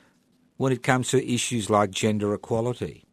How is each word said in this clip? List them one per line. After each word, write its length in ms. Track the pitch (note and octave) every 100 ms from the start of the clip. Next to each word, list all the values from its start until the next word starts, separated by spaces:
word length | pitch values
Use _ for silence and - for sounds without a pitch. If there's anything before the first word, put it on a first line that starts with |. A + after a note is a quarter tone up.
| _ _ _ _ _ -
When 160 | C3
it 100 | B2
comes 280 | - B2+ B2
to 220 | C3 C3
issues 360 | A#2+ - A#2+ G2+
like 220 | G#2 G#2
gender 420 | G2 A2 G#2+ G#2
equality, 720 | G#2 - A2+ A#2+ A#2+ F2 - _